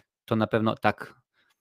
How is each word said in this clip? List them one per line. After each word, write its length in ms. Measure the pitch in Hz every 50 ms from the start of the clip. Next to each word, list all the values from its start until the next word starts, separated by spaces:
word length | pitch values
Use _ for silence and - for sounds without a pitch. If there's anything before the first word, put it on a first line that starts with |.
| - _ _ _ _
to 120 | - 117
na 100 | 110 107
pewno 280 | - - 110 110 110 -
tak. 380 | - - 107 - - - - - _ _ _ _ _ _ _ _ _